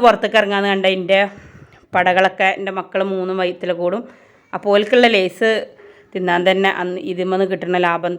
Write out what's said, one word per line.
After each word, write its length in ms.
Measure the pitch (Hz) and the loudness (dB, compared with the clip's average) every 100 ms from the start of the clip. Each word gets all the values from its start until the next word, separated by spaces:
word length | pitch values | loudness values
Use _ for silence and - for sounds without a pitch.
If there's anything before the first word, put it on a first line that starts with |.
| 240 | 4
പുറത്തേക്ക് 320 | 202 214 220 | 4 2 0
ഇറങ്ങാന്ന് 280 | 202 202 202 | 2 0 0
കണ്ട 140 | 190 190 185 | 0 0 -2
എൻ്റെ 220 | 175 196 202 - - - - _ _ 180 | 0 0 0 -6 -20 -20 -20 _ _ 0
പടകളൊക്കെ 540 | 180 180 190 185 190 196 | 2 4 2 2 -2 -2
എൻ്റെ 120 | 196 190 | -6 -8
മക്കൾ 200 | 175 190 196 | -6 -4 -4
മൂന്നും 240 | 190 185 190 | -4 -4 -4
വയറ്റിൽ 300 | 180 180 180 170 | -4 -4 -6 -4
കൂടും. 200 | 175 202 247 - _ _ _ 180 | -4 -4 -8 -20 _ _ _ -8
അപ്പോൾ 140 | 202 | 0
ഓൽക്കുള്ള 340 | 202 208 247 240 208 | 0 4 4 4 4
ലേസ് 340 | 180 - 226 220 - - - - _ | 0 -2 -2 -2 -4 -16 -20 -20 _
തിന്നാൻ 280 | 190 180 175 180 | -6 -2 0 2
തന്നെ 200 | 190 196 - | 2 0 -2
അന്ന് 180 | 180 180 - | -6 -8 -8
ഇതിമ്മന്ന് 340 | 175 185 185 190 | -6 -2 -2 -2
കിട്ടുന്ന 280 | 190 180 180 175 | -4 -4 0 0
ലാഭം 280 | 170 175 | 0 -4